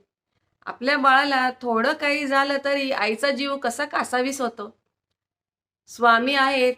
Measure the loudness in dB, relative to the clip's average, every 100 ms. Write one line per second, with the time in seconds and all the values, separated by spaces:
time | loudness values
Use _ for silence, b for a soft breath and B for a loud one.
0 | _ _ _ _ _ _ -14 -6 -2 2
1 | 4 4 4 2 0 -2 -2 0 0 0
2 | -2 -2 0 0 0 -2 -2 -2 -2 -2
3 | -2 -2 -2 -2 -2 -4 -6 -6 -6 -4
4 | -4 -2 -2 -4 -6 -8 -16 -16 _ _
5 | _ _ _ _ _ _ _ _ _ 0
6 | 4 4 4 2 2 2 2